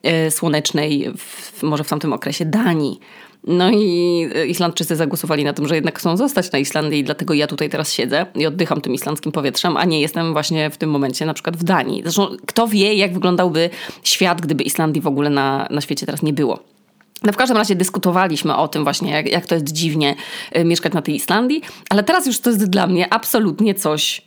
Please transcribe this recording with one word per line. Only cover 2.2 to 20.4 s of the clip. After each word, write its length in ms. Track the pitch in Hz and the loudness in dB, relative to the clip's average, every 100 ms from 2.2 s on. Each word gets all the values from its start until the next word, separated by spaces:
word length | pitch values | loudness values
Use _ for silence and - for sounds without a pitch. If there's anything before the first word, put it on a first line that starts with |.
| - - 160 | -4 -4 -2
Danii. 540 | 196 233 165 143 - - - - _ - | 2 2 2 0 -4 -14 -20 -20 _ -2
No 240 | 175 185 | 2 4
i, 580 | 220 208 175 175 170 160 143 | 4 4 2 2 0 0 -2
e, 120 | 160 | -2
Islandczycy 480 | 175 175 165 165 160 | 0 0 0 -2 0
zagłosowali 480 | 160 156 - 156 | 0 -2 -2 0
na 100 | 143 | 0
tym, 140 | 143 143 | -2 0
że 80 | 160 | 0
jednak 240 | 156 - | -2 -2
chcą 180 | 175 175 | -2 0
zostać 340 | 269 277 180 | 0 0 0
na 80 | 143 | -2
Islandii 400 | 139 156 151 147 | 0 -2 0 0
i 40 | |
dlatego 300 | 135 147 165 | -2 -4 0
ja 140 | 151 147 | 0 0
tutaj 220 | 147 151 | -2 -4
teraz 240 | 147 156 | -2 -4
siedzę 320 | - 117 147 185 - | -2 0 0 -2 -2
i 100 | 156 | -2
oddycham 360 | 156 175 143 | 0 0 0
tym 120 | 131 | -2
islandzkim 380 | 127 - 151 - | -4 -4 -6 -4
powietrzem, 460 | 151 139 - - 151 | -2 -2 0 0 2
a 80 | 180 | 2
nie 160 | 156 | 2
jestem 320 | 151 - 165 | 0 -2 -2
właśnie 360 | 151 151 160 151 | 0 0 0 -2
w 80 | 147 | -2
tym 120 | 156 | -2
momencie 360 | 147 139 127 156 | 0 0 -2 -4
na 80 | |
przykład 240 | 151 - 170 | -4 -6 -4
w 60 | |
Danii. 380 | 170 180 127 - | 0 2 0 -4
Zresztą 260 | - 175 196 - - | -2 0 0 -2 -4
kto 220 | - 233 | 0 2
wie, 260 | 208 196 | 4 4
jak 200 | 214 196 | 4 2
wyglądałby 560 | 180 185 180 180 156 170 - - - | 2 2 4 2 2 0 -2 -14 -6
świat, 380 | - - 190 175 | -2 2 2 2
gdyby 220 | 165 151 | 0 0
Islandii 380 | - - 160 151 | 0 0 2 2
w 60 | 147 | 0
ogóle 220 | 139 147 | 0 2
na, 380 | 143 135 135 - | 2 2 0 -2
na 100 | 147 | -4
świecie 240 | - 143 - | -4 -6 -4
teraz 180 | 147 | -2
nie 100 | 156 | -2
było. 260 | 147 135 - - _ _ _ _ - | 2 0 -2 -8 _ _ _ _ -2
No 100 | 214 | -2
w 20 | 202 | 2
każdym 220 | 254 226 | 2 2
razie 180 | 208 185 | 2 2
dyskutowaliśmy 800 | 185 - 185 180 185 151 151 135 | 0 0 0 2 2 0 0 0
o 120 | 156 | 0
tym 160 | 156 | 0
właśnie, 280 | 143 143 143 | -2 -2 -2
jak, 200 | 151 151 | -2 0
jak 140 | 175 175 | -2 0
to 100 | 165 | 0
jest 160 | 147 | 0
dziwnie, 440 | 156 165 156 147 143 - - | -2 0 2 2 0 -8 -12